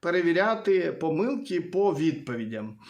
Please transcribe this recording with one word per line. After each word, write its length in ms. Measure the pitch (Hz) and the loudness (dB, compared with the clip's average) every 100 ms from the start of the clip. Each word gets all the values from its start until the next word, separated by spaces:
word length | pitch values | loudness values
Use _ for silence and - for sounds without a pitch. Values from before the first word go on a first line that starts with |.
перевіряти 920 | 170 180 170 170 185 220 202 190 165 | 0 2 4 4 2 2 2 2 2
помилки 680 | - 160 180 240 285 - 180 | -2 -2 0 -2 -2 -4 -4
по 340 | 175 185 202 | -2 0 2
відповідям. 840 | 147 160 147 131 120 110 110 107 107 | 2 0 -2 -6 -8 -6 -8 -10 -14